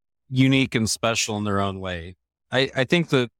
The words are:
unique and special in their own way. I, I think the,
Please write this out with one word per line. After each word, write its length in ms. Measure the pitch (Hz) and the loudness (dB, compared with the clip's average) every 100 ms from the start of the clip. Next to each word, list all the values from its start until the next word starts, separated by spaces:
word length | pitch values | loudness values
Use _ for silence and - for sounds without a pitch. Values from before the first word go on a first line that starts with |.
| _ _ _ | _ _ _
unique 480 | 131 135 135 131 120 | 2 4 4 2 0
and 120 | 107 | -2
special 480 | - 113 110 - 104 | -2 -2 -2 -4 -4
in 60 | |
their 160 | 104 98 | -2 -2
own 220 | 98 95 | -2 -4
way. 340 | 95 87 85 92 _ _ _ | -8 -10 -12 -20 _ _ _
I, 180 | 123 135 - | -2 -2 -2
I 80 | |
think 240 | 127 175 160 | 0 0 2
the, 200 | 135 120 _ | 0 0 _